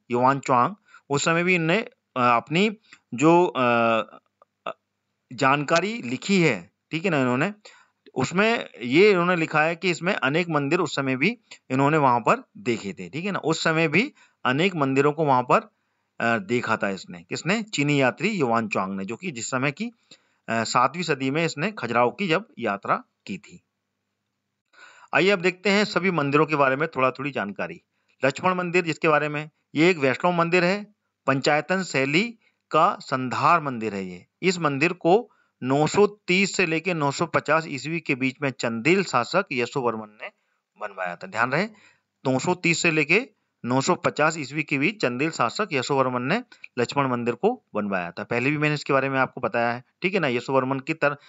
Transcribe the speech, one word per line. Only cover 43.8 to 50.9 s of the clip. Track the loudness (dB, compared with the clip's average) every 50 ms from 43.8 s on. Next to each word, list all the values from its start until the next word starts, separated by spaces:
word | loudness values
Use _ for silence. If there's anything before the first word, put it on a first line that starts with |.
सौ | 2 2 0
पचास | 0 0 -2 0 2 0 0 0 -2
ईस्वी | -8 -6 -6 -6 -4
के | -4 -2 -2
बीच | 0 -2 -2 -2
चंदेल | -2 -2 -2 -2 -4 -4
शासक | -2 -2 -2 -2 -2 -4 -4 -4
यशोवर्मन | -4 -4 -2 0 0 0 0 0 0 -2
ने | -2 -2 -2 -2 -4 -8 -16 -20 -20 -8 _ -4
लक्ष्मण | -4 -2 0 0 0 0
मंदिर | -2 -2 -2 -2 -2
को | 0 -2 -2 -2 -2 _ _ -6
बनवाया | -6 -4 -2 -4 -4 -4 -6
था। | -8 -12 -8
पहले | -4 -4 -2 0 0
भी | 0 0
मैंने | 0 -2 -2
इसके | -2 -2 0 0
बारे | 0 0 0
में | 0 -2
आपको | -2 -2 -4 -6
बताया | -6 -4 -2 -2 -2 -2 -2
है। | -4 -10 _ _ _
ठीक | -6 -4 -2
है | 0
ना, | 0 0
यशोवर्मन | -2 -2 -2 0 0 0 0 0 -2 -4
की | -4 -6